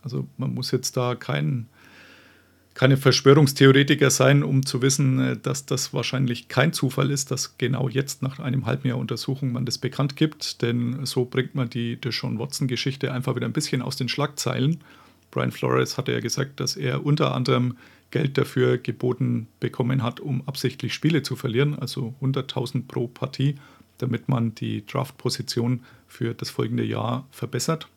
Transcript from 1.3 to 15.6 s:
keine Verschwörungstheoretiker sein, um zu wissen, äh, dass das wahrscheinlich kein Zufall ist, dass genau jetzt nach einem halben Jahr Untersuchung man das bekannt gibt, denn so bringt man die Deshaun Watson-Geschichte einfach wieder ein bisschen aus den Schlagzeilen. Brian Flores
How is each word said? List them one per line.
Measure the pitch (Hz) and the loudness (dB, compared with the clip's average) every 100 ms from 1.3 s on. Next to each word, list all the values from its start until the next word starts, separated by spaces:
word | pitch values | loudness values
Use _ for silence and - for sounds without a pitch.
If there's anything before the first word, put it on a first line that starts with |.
| 143 151 131 113 _ - - - - - - _ _ _ | -2 0 -2 -6 _ -20 -20 -20 -20 -20 -20 _ _ _
keine | - 135 135 | 2 6 6
Verschwörungstheoretiker | 139 120 - 143 139 - 135 135 139 147 131 | 6 6 8 8 8 8 8 8 6 4 4
sein, | - 131 143 | 6 6 6
um | 151 135 135 | 4 2 2
zu | 131 | 0
wissen, | 131 135 139 131 | 0 2 2 2
äh, | 131 123 | 0 -2
dass | - 135 - | -4 -6 -4
das | 135 - | -4 -4
wahrscheinlich | 143 120 127 131 120 - | -4 -4 -2 -2 -2 -4
kein | - 147 | 2 2
Zufall | - 135 131 135 | 2 -2 0 0
ist, | 139 - | 0 -4
dass | 127 - _ | -4 -6 _
genau | 123 131 131 | -2 0 -2
jetzt | 117 135 - | -2 -4 -4
nach | 131 135 | -6 -6
einem | 135 127 110 | -4 -2 -2
halben | 131 131 | -2 -2
Jahr | 120 | -4
Untersuchung | 123 117 - 135 135 | -4 -6 -4 -4 -2
man | 120 | -2
das | 123 - | -4 -4
bekannt | 120 - 147 - | -6 -2 -2 2
gibt, | 160 156 - - | 0 0 -10 -4
denn | 120 120 120 131 135 | -2 0 -2 -4 -4
so | - 123 | -2 -2
bringt | 135 127 | 0 -2
man | 143 123 | -2 -4
die | 120 117 117 | -2 -4 -4
Deshaun | 123 113 135 117 | -6 -4 -4 -4
Watson-Geschichte | 127 - 135 123 - 135 131 | -6 -4 -2 -2 -2 -2 -4
einfach | 127 131 120 | -2 -2 -2
wieder | 123 | -2
ein | |
bisschen | 117 151 131 | -2 -2 -2
aus | 135 135 | -4 -4
den | 123 | -4
Schlagzeilen. | - 143 143 - - 131 165 - - - _ _ | -2 -2 -2 -4 0 0 0 -6 -20 -20 _ _
Brian | - 127 | -2 -2
Flores | 117 | -2